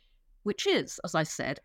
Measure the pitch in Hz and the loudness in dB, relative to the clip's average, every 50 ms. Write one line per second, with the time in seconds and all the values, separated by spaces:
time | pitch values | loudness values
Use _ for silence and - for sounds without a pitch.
0 | _ _ _ _ _ _ _ _ _ 208 202 - - 403 370 247 147 - - - | _ _ _ _ _ _ _ _ _ -4 -2 0 2 4 4 4 2 0 -6 -8
1 | - 165 - 160 156 - - - - 127 143 - - | -8 -2 0 0 0 0 -2 -4 -4 -4 -4 -4 -4